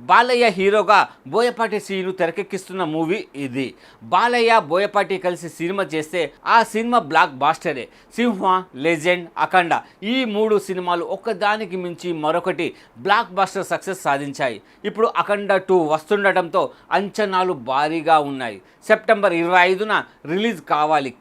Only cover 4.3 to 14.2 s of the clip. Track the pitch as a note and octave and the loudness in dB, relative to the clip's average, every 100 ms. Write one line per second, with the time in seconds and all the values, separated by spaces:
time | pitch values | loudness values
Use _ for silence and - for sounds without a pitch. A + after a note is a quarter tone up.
4.3 | A#3+ A3+ A3 D3 F3+ G3+ G#3 F#3 F#3+ F3+ | 2 4 4 4 0 0 0 -2 -2 -2
5.3 | F3 E3 D3 E3+ G3 E3+ D#3 D3+ F3+ D3 | -4 -10 -6 -6 -4 -4 -4 -4 -4 -4
6.3 | - - A3+ A3 G#3+ A#3 A#3+ D3 D#3 F3 | -6 2 2 2 -2 0 0 2 2 2
7.3 | C3 C#3+ D#3+ F3 C3+ G#2 - _ - A#3+ | 2 0 0 -4 -6 -10 -16 _ -2 -2
8.3 | F#3+ F#3+ F#3 F#3 C3 D#3 E3 E3+ F3+ E3+ | 0 2 2 0 -4 0 0 0 -2 -2
9.3 | - D#3 F#3 E3+ C3 - _ G3+ C4 A#3+ | -4 2 2 2 0 -2 _ -4 -2 0
10.3 | G#3 A3 G#3 G3 F#3 F3 F3 D#3+ - A3+ | 0 2 0 0 -6 -2 -2 -2 -6 -6
11.3 | F#3+ G#3 G#3+ G3 F#3 F3 E3+ F3+ E3 D3+ | -2 -2 -2 -4 -8 -8 -8 -6 -4 0
12.3 | E3+ F3+ F3 D3 - - A#2 F3+ G#3+ G#3+ | 0 -2 -4 -4 -6 -20 -10 0 0 0
13.3 | F#3 F#3 F#3+ E3 D#3+ - F#3 D#3 C#3 | -2 -2 -2 -4 -4 -4 -6 -2 -2